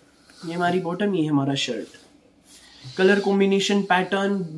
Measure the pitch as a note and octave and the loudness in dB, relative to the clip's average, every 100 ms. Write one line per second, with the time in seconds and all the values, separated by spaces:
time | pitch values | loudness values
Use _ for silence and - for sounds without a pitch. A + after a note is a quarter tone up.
0 | _ _ _ - E3+ E3+ F3 F3+ E3 F3 | _ _ _ -16 -10 -2 0 0 -2 -2
1 | G#3 F3+ D3+ C#3+ C#3 C3+ - A2+ - - | -2 0 0 0 0 -2 -4 -6 -10 -18
2 | - _ _ _ _ - - - C3 - | -20 _ _ _ _ -20 -20 -20 -14 2
3 | F#3+ G3+ G3+ G3 G3 G3 G3 G3+ G3 F3+ | 4 4 2 2 4 2 2 0 2 0
4 | F3+ G3 G3+ G3+ E3+ | 2 -2 -2 -2 -6